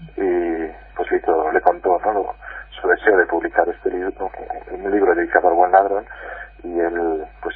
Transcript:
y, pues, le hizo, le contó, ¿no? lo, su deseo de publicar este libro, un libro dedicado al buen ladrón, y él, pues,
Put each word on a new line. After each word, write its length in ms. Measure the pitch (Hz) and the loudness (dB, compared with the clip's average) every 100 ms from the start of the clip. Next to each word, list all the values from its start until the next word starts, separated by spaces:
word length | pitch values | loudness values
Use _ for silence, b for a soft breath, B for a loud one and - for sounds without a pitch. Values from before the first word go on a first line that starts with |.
| - - | -14 -4
y, 560 | 95 87 85 82 80 - - - | -2 0 -2 -4 -6 -10 -12 -8
pues, 160 | - | -2
le 60 | - | -2
hizo, 340 | - 80 78 | 0 0 2
le 80 | 85 | 2
contó, 380 | 90 87 95 87 101 | 2 2 2 0 0
¿no? 80 | |
lo, 220 | 104 - - B B - - | -2 -4 -8 B B -18 -4
su 60 | 92 | 0
deseo 300 | 90 110 95 | 2 4 4
de 80 | 85 | 2
publicar 420 | 85 85 - 85 | -2 -2 0 0
este 220 | - 92 | -2 -4
libro, 400 | 90 92 - 95 - - - - | -4 -6 -6 -10 -10 -12 -12 -12
un 200 | 92 98 | -8 -2
libro 220 | 101 92 | 2 4
dedicado 360 | 85 85 85 87 | 2 2 2 4
al 60 | 85 | 4
buen 160 | 90 | 6
ladrón, 320 | 95 98 101 - B B B B - | 6 4 0 -6 B B B B -16
y 160 | 87 85 | -6 -2
él, 440 | 85 85 82 80 78 - | 0 0 -2 -2 -6 -10
pues, 100 | - | -10